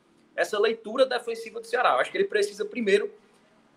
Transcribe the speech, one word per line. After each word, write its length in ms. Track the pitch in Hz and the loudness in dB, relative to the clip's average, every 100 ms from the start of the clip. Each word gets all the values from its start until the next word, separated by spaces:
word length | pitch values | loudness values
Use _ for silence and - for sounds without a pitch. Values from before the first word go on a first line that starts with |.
| _ _ _ - | _ _ _ -4
essa 240 | 170 208 | -2 2
leitura 460 | 226 226 214 254 262 | 0 0 -4 2 2
defensiva 540 | 240 233 226 226 226 | 0 -4 -8 -10 -14
do 80 | - | -4
Ceará. 260 | 254 170 | 0 2
Eu 60 | 127 | 2
acho 120 | - | 0
que 60 | 185 | 0
ele 100 | 196 | 0
precisa 360 | 214 202 - 202 | 2 0 -4 -6
primeiro, 460 | 240 202 208 - - _ _ _ _ _ | -2 2 2 0 -10 _ _ _ _ _